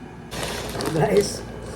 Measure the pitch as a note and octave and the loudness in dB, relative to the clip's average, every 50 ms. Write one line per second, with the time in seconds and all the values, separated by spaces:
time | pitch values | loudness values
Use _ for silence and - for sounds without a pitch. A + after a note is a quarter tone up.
0 | - - - - - - - - - - - - - - - - - - D#3 D#3 | -14 -14 -14 -14 -12 -8 -6 -4 -4 -2 -4 -4 -4 -4 -4 -2 -2 0 2 4
1 | D#3 - F#3+ G3+ G3+ - - - - - - - - - - | 4 6 6 6 6 4 2 -6 -8 -10 -10 -10 -10 -10 -10